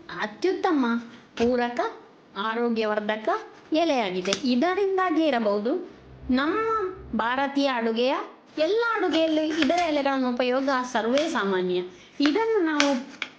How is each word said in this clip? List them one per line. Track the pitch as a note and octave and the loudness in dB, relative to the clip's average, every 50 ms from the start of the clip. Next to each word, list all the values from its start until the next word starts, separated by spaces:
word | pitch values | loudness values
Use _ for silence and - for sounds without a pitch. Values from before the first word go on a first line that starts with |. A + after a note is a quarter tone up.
| - - E3+ E3+ | -14 -14 -8 -8
ಅತ್ಯುತ್ತಮ | F#3+ G#3+ - - - F#4 F#4+ - - G4 D#4+ C#4 B3 A#3 A#3 A#3 - - - - - - - | -8 -8 -4 -2 0 0 0 0 0 2 2 2 2 2 0 -2 -4 -8 -14 -20 -20 -12 -4
ಪೂರಕ | - A#3 A#3+ B3+ A#3+ A#3+ A#3+ A#3+ C#4+ G#4 A4+ - - - - - - - - - | 0 0 2 2 2 0 0 -2 -2 -4 -4 -6 -12 -18 -20 -20 -20 -20 -14 -10
ಆರೋಗ್ಯವರ್ಧಕ | G3 G#3 A3 A3 A#3+ A#3+ A#3+ A3+ A3 A3 G#3+ G#3+ G#3 G#3 G#3 G#3+ A3 A3 D#4+ G4 A4 - - - - - - | -6 -6 -4 -2 -2 0 0 0 0 0 0 0 0 0 -2 -2 -2 0 -2 -2 -2 -4 -8 -16 -20 -6 -2
ಎಲೆಯಾಗಿದೆ. | D#4+ D#4 E4+ E4 C#4 B3 G#3+ F#3 F3+ F#3 F3+ G3 G3 - - | 0 2 2 2 2 2 0 0 -2 -2 -2 -2 -2 0 0
ಇದರಿಂದಾಗಿ | B3 B3+ B3 D#4 F4+ F#4 G4 G4+ F#4+ F#4+ F#4 F#4 F4+ D#4 D#4 D#4+ | 0 2 2 2 2 2 2 0 0 2 0 0 2 2 2 2
ಇರಬಹುದು, | D4+ B3+ A#3 A3 G3+ G3+ G#3 G#3 B3 E4 F4+ - - - - - - - - - - | 2 2 2 2 0 0 0 0 -2 -2 -2 -4 -8 -14 -20 -20 -20 -20 -10 -4 0
ನಮ್ಮ | B3 C4 C#4+ D#4+ G4 A4 A4+ A4+ A4 A4 F#4+ F#4 F#4 - - - - | 0 2 2 0 0 0 0 0 0 0 -2 -4 -6 -10 -10 -6 -4
ಭಾರತೀಯ | A3 A3 A#3 B3+ C4 C#4 C4+ C#4 C#4 C#4 | -2 -2 -2 0 0 -2 0 0 0 0
ಅಡುಗೆಯ | C4+ B3 A#3 A3+ A3+ A3+ A3+ B3 C4 D4+ F#4+ - - - - - - - D4+ | 0 0 0 0 0 0 0 0 0 0 -2 -4 -8 -14 -20 -20 -10 -2 0
ಎಲ್ಲ | D#4 E4 G#4 A#4 A#4+ A4 A4 | 0 2 2 2 2 0 0
ಅಡುಗೆಯಲ್ಲಿ | G#4 F#4 F4 C#4+ D#4+ D#4+ D#4+ D#4 D4+ D#4 D#4 | 0 0 0 2 2 2 2 2 2 0 0
ಇದರ | D#4 E4 D4+ C4 E4+ F4+ F4 | 0 2 2 2 2 2 2
ಎಲೆಗಳನ್ನು | D#4+ D4 C#4+ C4+ C4+ C4+ C4+ B3+ B3 | 2 0 0 0 0 0 0 0 0
ಉಪಯೋಗ | A#3+ A#3+ B3+ B3 B3 C4+ C4+ C#4+ C4+ B3+ B3 B3 | 0 0 0 2 0 0 0 0 0 0 -2 -2
ಸರ್ವೇ | - A3 G#3+ A3+ B3+ C#4+ D#4+ D#4 | -2 -2 0 2 2 0 0 0
ಸಾಮಾನ್ಯ. | C4 A#3 G3 G3 F#3+ F#3 F#3 F3+ F3+ F3+ F3+ - - - - - - - | 0 0 0 0 0 0 0 0 0 -2 -2 -4 -10 -18 -20 -12 -4 0
ಇದನ್ನು | C#4+ D4+ C#4+ G#4 A4+ A4+ A4+ G#4 E4 | 2 2 2 2 2 2 2 2 2
ನಾವು | D#4+ D4+ D4 C#4+ C#4+ C#4 A#3+ - - - - - - - | 2 2 2 2 2 2 0 -4 -8 -12 -14 -14 -14 -14